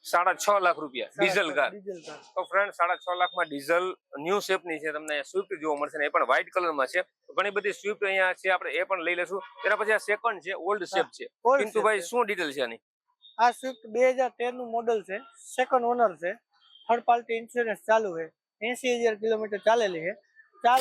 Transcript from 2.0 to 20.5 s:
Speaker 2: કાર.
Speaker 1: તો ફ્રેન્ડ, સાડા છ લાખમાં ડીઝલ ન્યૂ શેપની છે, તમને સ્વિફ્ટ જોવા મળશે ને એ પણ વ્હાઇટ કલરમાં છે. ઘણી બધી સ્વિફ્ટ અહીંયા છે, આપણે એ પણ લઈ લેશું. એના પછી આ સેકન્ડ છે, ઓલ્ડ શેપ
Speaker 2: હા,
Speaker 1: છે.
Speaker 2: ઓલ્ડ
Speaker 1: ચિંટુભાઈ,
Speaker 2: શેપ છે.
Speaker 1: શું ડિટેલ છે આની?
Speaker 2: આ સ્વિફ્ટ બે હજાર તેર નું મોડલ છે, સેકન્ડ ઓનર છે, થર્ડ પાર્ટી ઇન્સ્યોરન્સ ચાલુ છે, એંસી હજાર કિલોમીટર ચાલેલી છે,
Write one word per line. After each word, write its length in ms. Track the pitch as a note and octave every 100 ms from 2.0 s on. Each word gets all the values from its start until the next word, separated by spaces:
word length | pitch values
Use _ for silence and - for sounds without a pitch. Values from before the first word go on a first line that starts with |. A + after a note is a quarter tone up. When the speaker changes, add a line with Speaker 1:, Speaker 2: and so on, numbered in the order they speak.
| D#3
Speaker 2:
કાર. 120 | D3+ -
Speaker 1:
તો 80 | -
ફ્રેન્ડ, 300 | F3 F#3 G3+
સાડા 240 | E3 F3 F3
છ 220 | - F3+
લાખમાં 280 | F3+ F3+ E3
ડીઝલ 500 | C#3+ C#3 E3+ F#3 - _ C#3+
ન્યૂ 220 | D#3+ G3+
શેપની 380 | - F#3+ F3 D#3
છે, 140 | D#3
તમને 300 | D3+ D#3 D3
સ્વિફ્ટ 380 | C#3 F#3+ G3+ F3
જોવા 160 | D#3 D3
મળશે 180 | D3 D#3
ને 80 | D3
એ 20 |
પણ 160 | E3+
વ્હાઇટ 240 | B2 C#3+ F3
કલરમાં 360 | F#3 F3 D3 B2+
છે. 180 | F3 F#3 _ - D3
ઘણી 140 | G3
બધી 220 | G3 G3
સ્વિફ્ટ 320 | E3+ G3+ G#3
અહીંયા 280 | G3+ F#3+ F#3
છે, 160 | F3+ F#3+
આપણે 220 | F3+ F3+
એ 140 | D3
પણ 160 | F#3 F#3+
લઈ 140 | E3
લેશું. 260 | F3 E3 F#3+ - - F#3+
એના 100 | G#3
પછી 160 | G#3
આ 60 | G#3+
સેકન્ડ 420 | - G#3 A#3 G3
છે, 120 | D#3
ઓલ્ડ 320 | F#3+ E3+ G#3
શેપ 200 | E3+ F#3+
Speaker 2:
હા, 60 | D#3+
Speaker 1:
છે. 160 | - - -
Speaker 2:
ઓલ્ડ 180 | A#3+ C#4
Speaker 1:
ચિંટુભાઈ, 340 | A#3+ A3 G#3 G#3
Speaker 2:
શેપ 80 |
છે. 40 | E3+
Speaker 1:
શું 180 | A#3+ A3
ડિટેલ 260 | G3 D#3
છે 100 | C#3
આની? 160 | A#2+ A#2 _ _ _ _ _ -
Speaker 2:
આ 120 | A#3+
સ્વિફ્ટ 360 | A#3 C4 B3+ A3
બે 260 | A3+ C4
હજાર 180 | B3+ B3 -
તેર 140 | A#3+
નું 160 | B3 A#3+
મોડલ 320 | A3+ A#3 A3
છે, 160 | F3+ G3+ C4 - - -
સેકન્ડ 280 | B3+ B3+
ઓનર 320 | A#3 B3 A3 D3+
છે, 160 | E3+ A3+ _ _ _ _ -
થર્ડ 120 | A#3+
પાર્ટી 340 | A#3+ A#3+ A#3
ઇન્સ્યોરન્સ 440 | A3+ A#3 A#3+ A3+ G3 -
ચાલુ 320 | A3 G#3+ E3
છે, 140 | D#3+ _ _ _
એંસી 380 | A3 B3 B3+ A#3+
હજાર 140 | A#3
કિલોમીટર 440 | G#3 A3 A3 G#3+ G3+
ચાલેલી 420 | G#3+ A#3+ G#3 E3
છે, 120 | E3 A3+ _ _ _